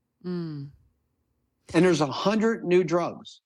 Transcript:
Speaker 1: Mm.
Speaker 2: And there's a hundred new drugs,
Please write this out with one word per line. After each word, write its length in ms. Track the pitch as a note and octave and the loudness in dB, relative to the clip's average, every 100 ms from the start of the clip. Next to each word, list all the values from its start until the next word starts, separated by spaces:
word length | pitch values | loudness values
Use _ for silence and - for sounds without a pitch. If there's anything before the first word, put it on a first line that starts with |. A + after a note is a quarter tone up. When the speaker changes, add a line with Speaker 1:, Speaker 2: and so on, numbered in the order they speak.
| _ _ | _ _
Speaker 1:
Mm. 440 | F3+ F3+ E3 D3 C#3+ - _ _ _ _ _ _ _ _ - | -10 -8 -8 -10 -14 -18 _ _ _ _ _ _ _ _ -2
Speaker 2:
And 100 | E3 | 2
there's 160 | F#3 D#3 | 4 4
a 60 | C#3+ | 0
hundred 580 | B2 F#3+ A3 A3+ A3 | -2 0 2 0 0
new 200 | F3 F3+ | 2 2
drugs, 560 | D#3+ F3 D3+ - - - | 2 0 -2 -8 -18 -20